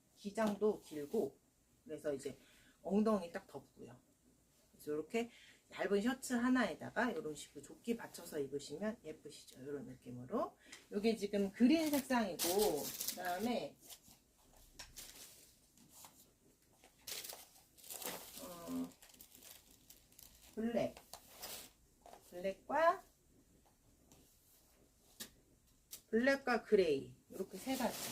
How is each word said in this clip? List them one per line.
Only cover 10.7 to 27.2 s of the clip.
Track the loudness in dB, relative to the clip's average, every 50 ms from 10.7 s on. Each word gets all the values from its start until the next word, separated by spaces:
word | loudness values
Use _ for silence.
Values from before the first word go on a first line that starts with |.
| -20 -20 -14 -6
요게 | -4 2 2 2 2
지금 | 2 -2 0 0 0 0 0
그린 | 4 6 8 8 8 6 4 4
색상이고, | 2 2 2 2 2 2 2 0 -2 -2 0 2 4 6 6 4 4 2 -2 -4 -6 -4 -6 -6
그다음에, | -4 -4 -4 -2 -2 0 0 0 0 0 -2 -6 -10 -16 -18 -18 -18 -18 _ -20 -20 -20 _ _ _ _ _ -20 -20 -20 -20 -20 -18 -18 -18 -16 -16 -16 -16 -16 -16 -18 -18 -18 -20 -20 -20 -20 -20 _ _ _ _ -20 -20 -20 -20 -20 -20 -20 -20 -20 -20 -20 _ _ _ -20 _ _ _ _ _ _ -20 -20 _ -16 -12 -10 -8 -8 -8 -10 -12 -14 -18 -20 -20 -20 -20 _ _ -20 -16 -14 -12 -8 -8 -8 -8 -8 -12 -14 -14 -12
어, | -12 -12 -12 -12 -10 -8 -6 -6 -6 -8 -10 _ -20 -20 -20 -20 -20 -20 -20 -20 -20 -20 -20 -20 -20 -20 -20 -20 -20 -20 -20 -20 -20 _ -20 -20 -20 -20 -20 -20 -20 -12 -6
블랙. | -4 -2 0 2 2 2 0 -2 -10 -16 -18 -20 -20 -20 -20 -16 -14 -12 -12 -12 -12 -14 -16 -20 _ _ _ _ _ _ -20 -20 -20 -20 -14
블랙과, | -10 -4 -4 -4 -4 -4 -6 0 2 6 6 6 6 4 -4 -16 _ _ _ _ _ -20 _ _ -20 -20 _ _ _ _ _ -20 -20 _ -20 -20 -20 -20 -20 -20 _ _ _ _ -20 -20 _ _ _ _ _ _ _ _ _ _ -16 -16 -16 -16 -16 -20 _ _ _ _ _ _ _ _ _ _ -18 -18 -6 _
블랙과 | 2 4 4 4 4 2 2 0 0 0 4
그레이. | 4 6 6 6 6 4 2 0 -6 -14 -20